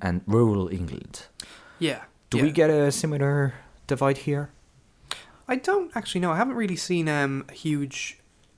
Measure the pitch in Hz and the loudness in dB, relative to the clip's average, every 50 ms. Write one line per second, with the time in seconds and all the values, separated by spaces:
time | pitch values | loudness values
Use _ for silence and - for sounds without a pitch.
0 | - 90 87 90 - 98 107 120 120 110 104 98 92 80 95 92 87 71 - - | -2 -2 -2 -2 0 2 4 4 6 6 4 2 0 -2 -4 -4 -6 -6 -8 -10
1 | - - - - - - _ - - - - - - - - - 165 151 123 - | -12 -14 -16 -18 -20 -18 _ -20 -18 -18 -20 -20 -20 -20 -6 -4 -2 -2 -2 -6
2 | - - _ _ _ _ - 117 139 156 147 165 156 156 151 147 143 143 139 - | -10 -16 _ _ _ _ 0 2 2 2 4 4 4 6 6 4 4 2 2 0
3 | - 156 147 139 139 139 143 143 139 131 - - - - - - - - 143 127 | -2 -2 0 0 0 2 2 2 2 0 -2 -6 -14 -20 -20 -20 -4 -4 -2 0
4 | 143 139 139 139 - 151 143 143 143 - - _ _ _ _ _ _ _ _ _ | 2 2 0 0 -2 -2 -2 -2 -4 -8 -12 _ _ _ _ _ _ _ _ _
5 | - - - - - - - - - - - - - 370 403 403 359 330 - 233 | -14 -14 -14 -14 -14 -20 -20 -18 -6 -6 -4 -2 0 0 0 0 0 -2 -6 -8
6 | 196 - - 180 180 175 156 180 240 269 254 240 220 185 175 - - - 180 170 | -8 -4 -2 0 0 0 2 0 0 0 0 -2 -2 -2 -2 -4 -2 -2 0 0
7 | 160 156 147 147 139 139 139 135 - - - - - 156 151 143 143 131 - - | 2 2 2 2 0 0 -2 -4 -6 -10 -14 -8 -4 -2 -2 -2 -4 -6 -8 -10
8 | - - - - _ _ _ _ _ _ _ | -10 -10 -12 -16 _ _ _ _ _ _ _